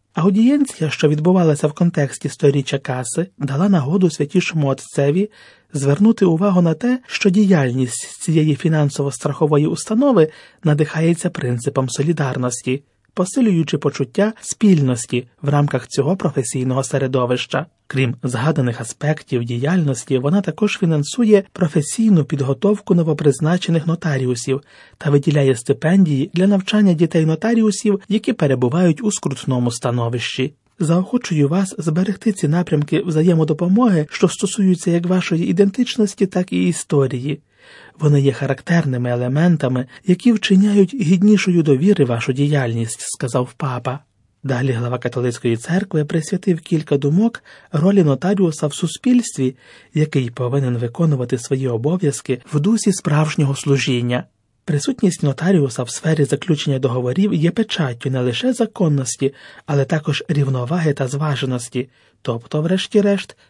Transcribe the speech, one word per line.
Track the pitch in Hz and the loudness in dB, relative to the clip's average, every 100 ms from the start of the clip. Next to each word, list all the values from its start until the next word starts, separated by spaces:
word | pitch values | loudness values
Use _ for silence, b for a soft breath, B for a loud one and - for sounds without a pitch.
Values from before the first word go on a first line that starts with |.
| _ | _
Аудієнція, | - 175 202 233 294 269 - 156 | -2 0 2 4 2 0 -2 -6
що | - 151 | 0 0
відбувалася | 151 160 185 165 143 151 | 2 2 4 2 2 0
в | |
контексті | 151 175 165 139 - 143 | 0 0 0 -2 -4 -10
сторіччя | - 147 139 131 139 | 0 2 2 0 -4
каси, | - 127 120 - 185 - | -4 -6 -6 -6 -6 -6
дала | 143 135 196 | -4 0 2
нагоду | 185 131 190 185 | 2 2 2 2
святішому | - 147 185 - 160 139 | 0 -2 0 0 0 0
отцеві | 135 - - 143 170 208 b b b b | -2 -4 -2 0 0 -2 b b b b
звернути | 143 139 143 214 226 185 | -2 0 4 4 4 2
увагу | 160 202 180 | 4 2 2
на | 170 | 2
те, | 156 247 254 - | 0 -2 -2 -4
що | - 208 | -2 0
діяльність | 185 202 175 131 127 127 - - - | 4 4 4 4 0 -2 -4 -12 -10
цієї | - 160 156 143 | -2 0 2 0
фінансово-страхової | 165 156 147 147 139 - 147 139 151 147 156 | 0 0 0 -2 -6 -4 -6 -4 0 0 0
установи | 165 - 220 285 220 156 B B B | -2 -4 0 2 2 2 B B B
надихається | 160 151 151 160 165 170 175 | -2 0 0 0 0 0 -4
принципом | - 123 123 123 135 131 | -6 -4 -4 -4 -2 -2
солідарності, | - 147 160 139 131 123 120 - 135 - _ _ | -2 -2 -2 -2 -4 -4 -6 -6 -6 -8 _ _
посилюючи | - 185 - 226 170 147 147 | -4 -4 0 2 2 0 -2
почуття | 147 - 127 - 208 220 | -2 -4 -4 -2 -2 -2
спільності | - - 214 170 131 120 - 120 b _ | -10 0 4 4 4 -2 -4 -6 b _
в | 139 | -2
рамках | 143 143 127 - | 0 2 -2 -4
цього | - 139 190 | -2 -2 0
професійного | 156 139 123 131 127 127 | -2 -4 -4 -4 -2 -2
середовища. | 135 139 135 131 123 127 - - 170 _ - | -2 -2 -2 0 0 -2 -4 -6 -6 _ -8
Крім | 131 131 - | -2 -2 -2
згаданих | 135 120 143 156 123 117 | -6 -2 -2 0 -2 -4
аспектів | 120 - 147 151 - 127 | -10 -6 -4 -4 -4 -4
діяльності, | 120 120 139 180 147 120 - 131 | -4 -4 -2 0 0 -2 -2 -2
вона | 139 190 | 2 0
також | 185 - 208 - | 0 -2 -2 0
фінансує | 170 156 147 - 226 208 - | 0 0 0 0 4 4 2
професійну | - 175 170 147 - 226 180 143 | -2 -2 0 -2 0 4 4 2
підготовку | 139 131 135 202 208 - 175 | -2 -2 0 0 0 2 2
новопризначених | 165 151 151 131 156 180 - 165 160 | 2 0 0 0 0 0 0 -2 -2
нотаріусів | 170 165 135 127 120 - 135 b b b - | -4 -2 -2 -2 -4 -4 -6 b b b -8
та | 151 | 0
виділяє | 143 151 147 135 120 | 2 2 2 2 2
стипендії | - 123 156 196 175 139 139 | 0 -2 2 4 4 2 -2
для | 170 190 | 0 2
навчання | 202 190 214 202 | 2 0 2 4
дітей | 160 170 170 156 | 4 2 2 0
нотаріусів, | 160 214 233 214 202 214 202 - | 0 0 2 2 0 0 -2 -2
які | 208 - | -2 -2
перебувають | 226 147 127 123 160 180 156 | 0 0 2 0 2 2 2
у | 220 | -2
скрутному | - 151 135 - 127 120 | -4 -4 -6 -2 0 -2
становищі. | 120 127 120 117 120 - - 127 - _ - | -2 -2 -2 -2 -4 -6 -4 -6 -6 _ -4
Заохочую | 160 175 185 247 - 156 143 | 0 0 0 -4 -2 0 2
вас | 175 190 - | 2 -2 -4
зберегти | 160 160 196 196 233 | -4 -2 -2 -2 -4
ці | - 147 | -2 0
напрямки | 165 170 151 147 156 | 0 0 0 0 -2
взаємодопомоги, | 185 156 170 165 156 151 175 196 247 175 151 | 0 2 4 4 2 0 2 2 4 2 0
що | - 185 | 0 0
стосуються | - 196 - 190 175 - | 0 -4 0 2 2 0
як | 170 175 | 0 0
вашої | 185 - 165 175 | 0 0 -2 0
ідентичності, | 180 202 196 247 - 208 - 190 | 2 2 0 -2 0 -2 0 -2
так | 180 180 | 0 -2
і | 180 180 | 0 0
історії. | 165 - 147 135 127 135 151 B B B B B - | -2 0 0 0 -2 -6 -8 B B B B B -2
Вони | 151 143 | 2 4
є | 139 | 4
характерними | 117 139 135 - 170 151 127 123 | 2 -2 -4 0 0 0 -2 -2
елементами, | 120 123 135 175 160 127 127 123 B - | -2 -2 2 4 2 0 -2 -4 B -2
які | 180 240 | 0 2
вчиняють | 214 - 190 208 202 190 | 2 4 4 4 4 2
гіднішою | 277 156 185 208 208 - 175 | 2 2 4 6 4 4 2
довіри | 156 131 185 196 127 | 4 4 4 2 2
вашу | 117 - | 0 -2
діяльність, | 131 143 147 123 117 113 - | 0 0 0 0 -2 -4 -8
сказав | - - 127 127 123 - | -12 -8 -4 -2 -4 -6
папа. | 139 123 127 135 - _ _ _ | -6 -6 -6 -8 -12 _ _ _
Далі | 135 123 135 | -6 -2 -2
глава | 117 120 123 | -2 -4 -4
католицької | 120 123 123 120 123 117 | -4 -2 -2 -2 -2 -2
церкви | - 175 190 156 147 | -2 -2 -2 -2 -2
присвятив | 165 160 190 202 160 | -4 -4 -4 -2 -2
кілька | - 160 147 143 | -2 -4 0 -2
думок | 139 165 226 - B B B | 2 2 2 -2 B B B
ролі | 156 180 202 | 0 2 4
нотаріуса | 151 135 175 202 180 151 151 | 4 2 0 0 0 0 -4
в | |
суспільстві, | - 165 - 247 247 226 - 131 b b b b | -4 -6 -2 2 2 0 -2 -4 b b b b
який | - 151 147 120 | -2 0 0 -2
повинен | - 123 139 127 120 | -4 -2 0 0 -2
виконувати | 120 - 165 139 123 127 | -4 0 0 0 -2 -4
свої | - 131 131 | -2 -2 -2
обов'язки | 117 135 180 156 - - 123 - | -2 -2 0 0 -2 -4 -6 -4
в | 151 | -2
дусі | 165 226 214 | 0 2 0
справжнього | 190 - 147 156 156 139 139 | 0 0 0 2 0 0 0
служіння. | 151 139 143 123 120 123 - _ _ _ - | 0 0 0 -2 -2 -4 -6 _ _ _ -4
Присутність | 147 - 262 196 - | -4 -2 0 0 0
нотаріуса | 147 135 170 190 139 - | -2 0 2 2 2 -2
в | 123 | -8
сфері | - 160 151 143 | -6 -2 0 0
заключення | 135 - 151 - 131 | -2 0 -2 -2 -2
договорів | 127 123 123 123 202 | -2 -2 -2 0 0
є | 170 165 | 2 0
печаттю | 196 214 - 143 120 135 | 0 -2 -2 -4 -4 -4
не | 131 | -2
лише | 123 117 254 | -2 -2 -2
законності, | - 220 - 170 143 127 - 135 B B B - | -2 -2 0 0 0 -2 -4 -4 B B B -4
але | 143 131 | -2 0
також | 156 151 143 - | -2 -2 -4 -2
рівноваги | 147 135 131 123 175 160 | -2 0 -2 -2 -2 0
та | 143 131 | 0 -2
зваженості, | 139 151 135 127 127 - 127 120 b b _ | -2 -4 -2 -4 -4 -6 -8 -8 b b _
тобто, | - 117 - 156 | -8 -8 -6 -4
врешті-решт, | 165 190 - 208 202 202 - b b | -2 -2 0 0 2 0 -4 b b